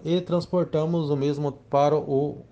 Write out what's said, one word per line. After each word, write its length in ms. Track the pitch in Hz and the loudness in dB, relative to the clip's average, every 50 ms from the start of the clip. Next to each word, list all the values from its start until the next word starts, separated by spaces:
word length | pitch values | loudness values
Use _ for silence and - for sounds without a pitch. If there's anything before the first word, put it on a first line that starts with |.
| - | -4
e 160 | 160 170 180 | -2 -2 -2
transportamos 880 | 175 - 170 175 - - - 180 165 165 - 156 156 165 170 170 156 143 | 0 -2 -2 -2 -2 -2 -2 -2 0 0 0 -2 0 0 0 -2 0 0
o 60 | 147 | 0
mesmo 360 | 139 139 147 143 143 147 143 | 0 0 0 0 0 -2 -4
para 460 | 135 - - - - 139 143 147 156 147 | -6 -8 -8 -2 2 4 4 4 4 2
o 480 | - 143 139 135 147 147 - - - - | 0 0 0 0 0 0 -4 -8 -14 -20